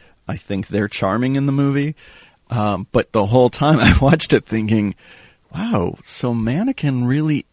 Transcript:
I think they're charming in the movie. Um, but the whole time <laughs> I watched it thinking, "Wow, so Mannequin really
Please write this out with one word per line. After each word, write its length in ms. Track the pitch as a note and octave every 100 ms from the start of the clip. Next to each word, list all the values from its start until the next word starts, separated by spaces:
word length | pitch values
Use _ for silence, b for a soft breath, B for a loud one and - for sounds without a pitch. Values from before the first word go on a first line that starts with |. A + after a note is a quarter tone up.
| b b -
I 80 | E2+
think 320 | - G2 F#2
they're 200 | G#2 G#2
charming 480 | - G2 G#2+ B2+ C3+
in 100 | C#3
the 60 |
movie. 440 | C#3 C#3 C#3 C#3+ - B B B B _
Um, 380 | A#2+ G#2+ F#2+ G#2+
but 200 | A#2+ -
the 160 | A2 G2+
whole 220 | B2 B2
time 280 | - D3 D3+
<laughs> 0 |
I 160 | G#2 -
watched 320 | C3+ D#3+ -
it 120 | B2+ -
thinking, 500 | A2 G#2+ A2 G#2 - B B B B _
"Wow, 440 | - A3+ G#3+ F2 -
so 300 | - - B2
Mannequin 720 | A#2 A2 C#3+ B3+ B3+ D3 B2+ B2
really 400 | C#3 D#3 D3 -